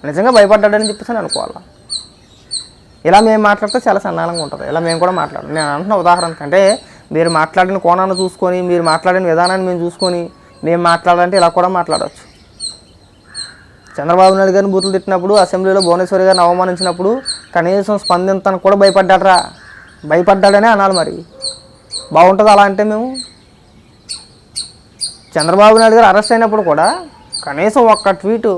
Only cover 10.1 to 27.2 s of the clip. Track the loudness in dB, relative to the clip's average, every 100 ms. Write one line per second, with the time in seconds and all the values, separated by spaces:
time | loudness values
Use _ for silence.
10.1 | -4 -8 -14 -20 -10 -4 -2 0 -2 0
11.1 | 0 0 2 0 0 -2 -2 -4 -4 -6
12.1 | -12 -20 _ _ _ -16 -16 _ _ _
13.1 | _ _ -18 -18 -20 -20 _ -18 -10 -2
14.1 | 4 4 4 2 2 0 -2 -2 -4 -4
15.1 | -4 0 0 0 -2 0 0 0 0 0
16.1 | 0 2 2 2 0 -2 -2 -6 -4 -4
17.1 | -4 -6 -12 -6 -4 -2 -2 -2 -4 -2
18.1 | -2 0 -2 -2 0 0 4 4 2 2
19.1 | 2 4 2 0 -14 -20 -20 -20 -20 -2
20.1 | 0 2 2 4 4 4 2 2 0 -4
21.1 | -8 -16 -14 -14 -14 -20 _ _ -18 -2
22.1 | 4 4 4 4 6 4 2 -2 -2 -6
23.1 | -10 -16 _ _ _ _ _ _ _ _
24.1 | -18 -18 _ _ -16 -16 -18 _ _ -14
25.1 | -14 _ -4 -2 4 6 6 4 4 4
26.1 | 2 0 0 0 -2 -2 0 0 -2 -12
27.1 | -20